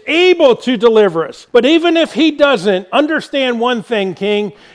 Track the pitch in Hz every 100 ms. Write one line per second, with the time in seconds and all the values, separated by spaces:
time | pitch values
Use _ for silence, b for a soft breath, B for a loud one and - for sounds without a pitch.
0 | - 320 370 349 277 226 247 240 233 220
1 | 202 165 143 - - 247 254 330 349 330
2 | 302 214 311 294 285 233 196 185 190 247
3 | 302 311 - 277 254 233 240 240 - 220
4 | 190 160 196 208 208 - B